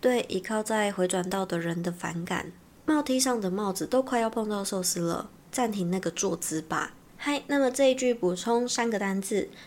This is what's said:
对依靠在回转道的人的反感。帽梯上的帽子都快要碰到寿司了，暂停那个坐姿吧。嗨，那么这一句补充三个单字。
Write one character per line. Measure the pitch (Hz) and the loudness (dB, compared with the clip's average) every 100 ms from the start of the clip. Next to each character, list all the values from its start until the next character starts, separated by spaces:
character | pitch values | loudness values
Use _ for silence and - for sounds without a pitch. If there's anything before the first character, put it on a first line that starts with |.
对 | 254 247 - | 4 2 0
依 | 185 | -4
靠 | 185 220 | -2 -4
在 | 214 220 208 | 0 0 0
回 | 190 180 | 2 2
转 | 185 180 | 2 0
道 | 190 190 | -2 0
的 | 170 | -2
人 | 170 170 | -2 -2
的 | 175 | -2
反 | 175 175 170 170 | -4 -6 -6 -2
感。 | 180 - - - - - | -4 -4 -12 -20 -10 2
帽 | 302 | 2
梯 | 294 262 | 4 2
上 | 254 240 | 2 2
的 | 190 | 0
帽 | 185 208 | -2 -2
子 | 185 160 | -2 0
都 | 254 | 0
快 | 262 247 | 2 2
要 | 226 | 0
碰 | 226 214 | 0 -2
到 | 208 | -2
寿 | 196 196 | -2 -2
司 | 180 - | -2 -2
了， | 170 170 - - - | -2 -2 -6 -14 -8
暂 | - 240 | -2 0
停 | 202 175 | 0 0
那 | 185 | 0
个 | 175 | -2
坐 | 165 202 170 | -2 -2 -2
姿 | - 160 | -4 -4
吧。 | 156 156 151 - - - | -4 -4 -4 -10 -20 -8
嗨， | - 285 - | -4 -2 0
那 | 285 | 2
么 | 262 | 2
这 | 254 269 | 4 4
一 | 262 | 4
句 | 254 | 2
补 | 233 180 180 | 2 2 0
充 | - 233 247 | 0 2 2
三 | - 233 | 0 0
个 | 214 | 0
单 | 196 190 | 0 -2
字。 | 196 208 - - | 0 -2 -2 -8